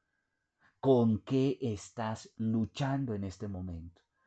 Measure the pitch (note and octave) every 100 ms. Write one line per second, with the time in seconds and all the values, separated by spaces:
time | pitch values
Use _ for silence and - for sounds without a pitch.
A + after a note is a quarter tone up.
0 | _ _ _ _ _ _ _ _ C3+ B2+
1 | A2+ G#2+ - C3+ C3+ - B2 G2+ - -
2 | A2 A2 - - A2+ A2 G#2+ - C#3 C3+
3 | C3 G#2 G2 - G#2 F#2 F#2 E2+ E2 -
4 | _ _